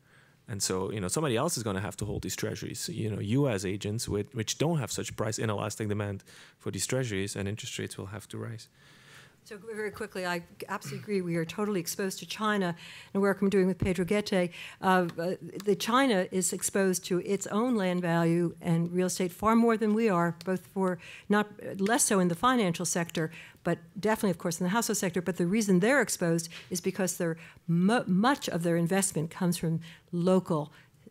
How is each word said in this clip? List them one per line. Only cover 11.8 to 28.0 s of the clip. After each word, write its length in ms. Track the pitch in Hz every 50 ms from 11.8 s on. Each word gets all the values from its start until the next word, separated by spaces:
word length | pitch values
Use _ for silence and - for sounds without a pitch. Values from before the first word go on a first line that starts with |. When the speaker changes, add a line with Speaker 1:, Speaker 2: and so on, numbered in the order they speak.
Speaker 2:
exposed 380 | 170 - - - 202 190 190 -
to 80 | -
China 500 | - - - 214 214 208 202 190 175 170 - - - - - - - -
and 80 | 196 196
work 180 | 202 190 196
I'm 80 | 208 190
doing 180 | 185 196 185
with 120 | 185 180 -
Pedro 260 | - 202 180 170 185
Guete. 480 | 160 208 208 208 - 214 185 180 170 170 - - - - - -
Uh, 20 |
uh, 500 | 190 185 185 180 170 170 160 165 180 185 - - 170 - - 196
the 100 | 208 196
China 540 | - - - 226 254 277 269 220 185 185 -
is 220 | - 190 175 - -
exposed 540 | 180 - - - 202 196 190 185 - -
to 140 | - 185 175 -
its 240 | - 202 190 196
own 280 | - 202 202 233 254 247
land 280 | 220 190 180 180 180 180
value 520 | 170 170 170 170 165 165 175 175 165 - -
and 320 | - 175 165 165 165 175 175
real 140 | 180 180
estate 260 | 180 180 - 185 180 170
far 240 | - - 214 226
more 220 | 233 226 233 226 208
than 160 | 226 214 208
we 160 | 220 233 220
are, 260 | 190 170 170 170 165 165 -
both 220 | 190 185 180 -
for, 320 | - - 196 190 185 180 170 - - - - - -
not, 180 | 208 208 208 208 - - - - - 196
less 240 | 190 202 233 247 -
so 160 | - 226 190
in 80 | 180 175
the 60 | 170
financial 500 | 165 - 247 262 247 214 180 165 - 180
sector, 460 | 160 - 185 170 165 - 175 156 160 - - - - - - -
but 140 | 180 170 160 - - - 202
definitely, 320 | - 214 214 - - 202
of 80 | 170 -
course, 220 | - 185 165 -
in 40 | 185
the 60 | 175
household 280 | 190 233 220 - 214 -
sector. 240 | - 185 165 190 175
But 160 | - 180 -
the 80 | 180
reason 340 | 170 196 233 220 202 190 175
they're 220 | 180 226 277 285 226
exposed 480 | - - - 185 170 165 170 165 - - - - -
is 140 | 185 180 -
because 340 | 190 185 - 190 180 -
they're 220 | - 180 170 165 165 - - - - _
mu-, 380 | - 165 170 180 196 233 247